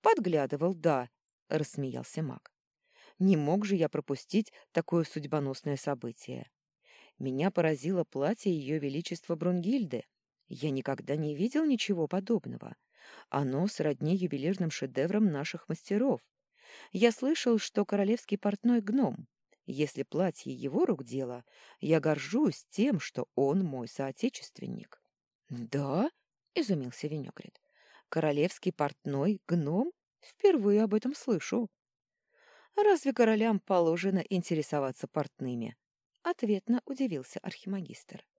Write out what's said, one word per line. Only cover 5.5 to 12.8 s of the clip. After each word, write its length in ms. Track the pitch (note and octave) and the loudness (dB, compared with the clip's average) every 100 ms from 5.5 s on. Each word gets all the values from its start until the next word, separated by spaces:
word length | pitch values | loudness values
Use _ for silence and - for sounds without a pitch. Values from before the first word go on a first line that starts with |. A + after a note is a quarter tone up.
| C3 D3+ C#3 | -4 -4 -4
событие. 720 | - C3+ A#2+ - - B2+ - _ _ _ _ - - _ | -2 -4 -6 -10 -12 -12 -12 _ _ _ _ -20 -20 _
Меня 320 | C3+ C3 F3 | -6 0 0
поразило 520 | F#3 D#3+ D3 C#3+ F#3 | 2 2 2 0 -2
платье 500 | D#3+ C3+ C#3+ A3+ G#3 | -2 -2 -2 0 0
Её 280 | E3 C3+ D#3 | 0 0 -2
Величества 560 | C#3+ C#3 E3+ E3+ - E3 | -2 -4 -6 -8 -6 -4
Брунгильды. 680 | F3 F3+ E3+ C4+ F#3 A#2+ - _ _ _ _ | 0 0 0 0 -2 -6 -8 _ _ _ _
Я 220 | A#2+ D3 | -6 -2
никогда 460 | C3+ C3 C3 - D3+ | -2 -2 -6 -4 -4
не 200 | D3+ D3 | -4 -2
видел 280 | G#3+ D4 | -2 0
ничего 440 | D#4+ B3+ - F#3 D#3 | 2 0 0 -2 0
подобного. 680 | F#3 F#3+ A3+ B2+ B2 - - | -2 0 -2 -2 -12 -12 -16